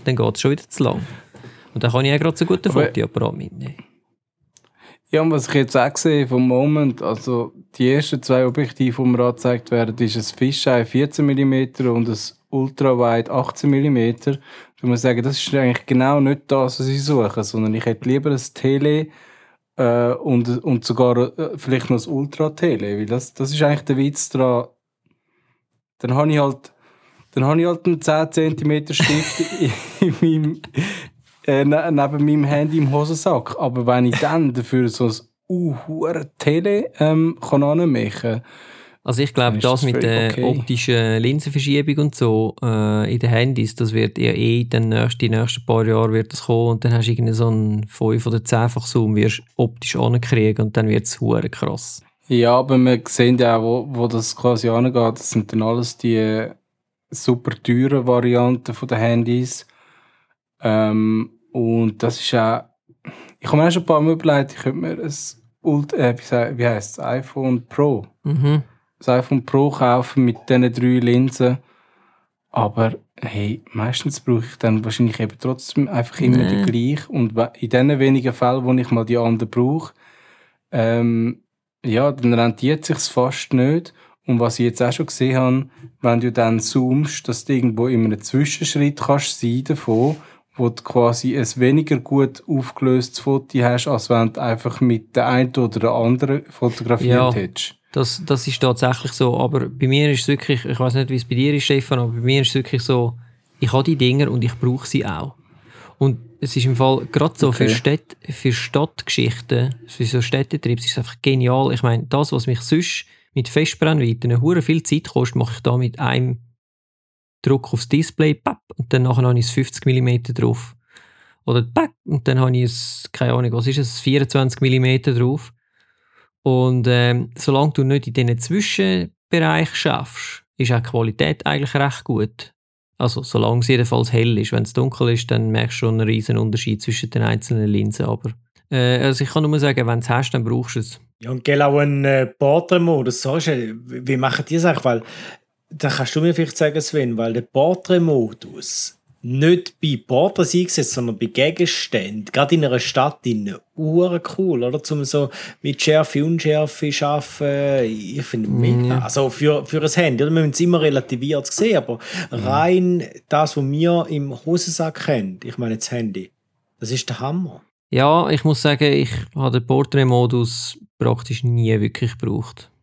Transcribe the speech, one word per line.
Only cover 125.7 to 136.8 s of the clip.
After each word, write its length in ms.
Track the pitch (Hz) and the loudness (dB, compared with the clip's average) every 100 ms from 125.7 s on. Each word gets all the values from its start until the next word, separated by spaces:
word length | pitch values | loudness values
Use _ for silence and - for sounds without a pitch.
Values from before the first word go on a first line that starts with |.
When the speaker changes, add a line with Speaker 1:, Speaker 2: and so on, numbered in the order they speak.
| _ _ _ _ _ _ _ | _ _ _ _ _ _ _
Speaker 1:
Und, 440 | 135 127 127 127 120 | 0 2 4 2 2
ähm, 400 | 123 123 123 123 - | 4 4 2 -2 -6
solange 340 | - 135 151 | 0 2 2
du 100 | 147 | 2
nicht 240 | 135 139 135 | 2 0 -2
in 60 | |
diesen 240 | 120 120 117 | -2 0 0
Zwischenbereich 1400 | - 185 208 - 190 185 170 _ _ 170 160 156 160 - | -2 -2 -2 -2 0 0 -4 _ _ 0 2 2 0 -2
schaffst, 680 | 151 123 131 - - - _ - | -2 -2 -4 -12 -14 -14 _ -4
ist 140 | 123 | 0
auch 80 | 120 | 0
die 100 | 120 | 0
Qualität 560 | 120 113 110 147 151 143 | -2 -2 0 -2 -2 -2
eigentlich 300 | 147 139 143 | -2 0 0
recht 280 | 139 - | 0 -2
gut. 500 | - 113 107 - - _ _ _ _ - | -4 -2 -2 -6 -20 _ _ _ _ -4
Also, 240 | 123 120 | -2 -2
solange 360 | 127 113 113 120 | -4 0 2 2
es 80 | 120 | 2
jedenfalls 460 | 127 120 120 120 | 2 2 0 2
hell 240 | 120 117 110 | 2 2 0
ist. 160 | - | 0
Wenn 100 | 117 | -2
es 80 | 110 | -2
dunkel 360 | - 131 - 123 | -2 -2 0 0
ist, 200 | 117 - | 0 -2
dann 200 | 117 110 | -2 0
merkst 260 | 110 120 - | 0 -2 -2
du 40 | 117 | -2
schon 80 | 110 | 0
einen 80 | 110 | 0
riesen 300 | 113 107 110 | 0 0 0
Unterschied 440 | 110 113 - 110 | 0 -2 -2 -4